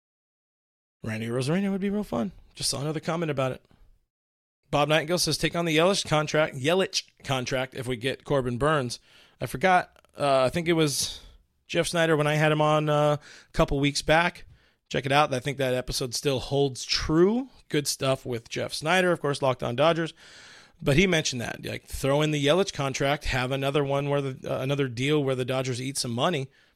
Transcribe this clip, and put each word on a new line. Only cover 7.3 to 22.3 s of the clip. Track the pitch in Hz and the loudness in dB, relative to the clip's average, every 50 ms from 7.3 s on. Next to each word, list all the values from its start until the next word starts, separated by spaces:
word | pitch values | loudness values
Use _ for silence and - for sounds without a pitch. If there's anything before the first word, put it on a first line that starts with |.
| 139 131 123 - 143 127 131 127 - | -2 -2 -2 -2 -4 -4 -4 -6 -8
if | - 120 | -8 -6
we | 123 127 | -6 -6
get | 113 110 135 - - _ | -4 -4 -4 -6 -6 _
Corbin | - 147 139 123 127 123 | 0 0 0 0 0 -2
Burns." | 117 139 151 160 147 127 120 - - _ _ _ - - _ _ _ | 0 2 2 2 2 0 -2 -6 -10 _ _ _ -20 -20 _ _ _
I | - | -8
forgot. | 120 - 131 127 185 185 180 - - _ - _ _ _ | -8 -4 0 2 4 4 4 2 0 _ -20 _ _ _
Uh, | - 143 143 135 131 131 | -2 0 2 4 4 4
I | 127 | 2
think | - 175 165 | 0 0 0
it | 165 170 | 0 2
was | 160 156 147 131 - - - - - - - - - _ _ _ _ _ | 2 2 2 0 -2 -4 -4 -6 -10 -16 -20 -20 -20 _ _ _ _ _
Jeff | - - 170 160 | -4 -2 -2 0
Snyder | - - 170 165 160 160 | 0 0 2 2 4 4
when | 147 151 | 4 4
I | 147 151 | 2 2
had | 151 156 156 | 4 4 4
him | 151 151 | 4 4
on, | 151 151 151 156 151 | 4 4 4 4 2
uh, | 151 147 147 151 151 147 | 2 2 4 4 2 2
a | 143 - - - - - _ | 0 -4 -10 -20 -20 -20 _
couple | - - 165 - 147 139 | 0 0 0 2 2 0
weeks | 143 143 139 - | 0 0 0 0
back. | - - 151 165 170 175 - - - - - - _ _ _ _ _ _ | 2 4 4 4 4 2 -2 -8 -14 -20 -20 -20 _ _ _ _ _ _
Check | - 147 127 | -6 -4 -2
it | 139 | 2
out. | 135 143 151 147 135 | 4 4 4 2 0
I | 127 | -2
think | 110 143 135 | -4 -4 -4
that | 135 135 127 127 | -2 -2 0 0
episode | 127 123 - - - 135 127 117 | -2 -4 -4 -6 -6 -6 -6 -6
still | - - 143 135 123 | -4 -2 -2 -2 -2
holds | - - 143 139 143 139 123 - - | -2 -2 0 0 2 0 -2 -6 -6
true. | - - - - - 156 165 175 196 220 247 269 254 - - _ | -4 -4 -2 0 2 4 6 6 6 4 0 -4 -6 -12 -20 _
Good | - - 151 139 | -4 -2 -2 -2
stuff | - - - 139 135 135 - - | -2 -4 -2 -2 -2 -2 -2 -4
with | 127 123 113 - - | -6 -6 -6 -8 -8
Jeff | - - 117 - - | -6 -6 -6 -6 -6
Snyder, | - 143 156 175 185 185 180 | -6 -2 0 2 4 4 2
of | 175 - | 2 2
course, | - 143 143 - | 0 -2 -2 0
Locked | 143 131 127 - - | 0 0 0 0 -4
On | 123 120 | -4 0
Dodgers. | 123 143 165 170 160 165 151 - _ - - - - - - - - - _ _ _ | 2 2 2 2 2 -2 -6 -8 _ -20 -20 -20 -20 -20 -20 -20 -20 -20 _ _ _
But | - 147 135 | -2 2 4
he | 147 196 | 4 4
mentioned | 190 175 156 151 - 131 123 | 4 2 0 0 -2 -4 -6
that, | 110 - - - - | -6 -8 -10 -10 -8
like, | - 110 - - | -10 -10 -10 -10
throw | - - - - 139 139 147 | -12 -10 -4 -2 0 2 2
in | 156 151 | 2 0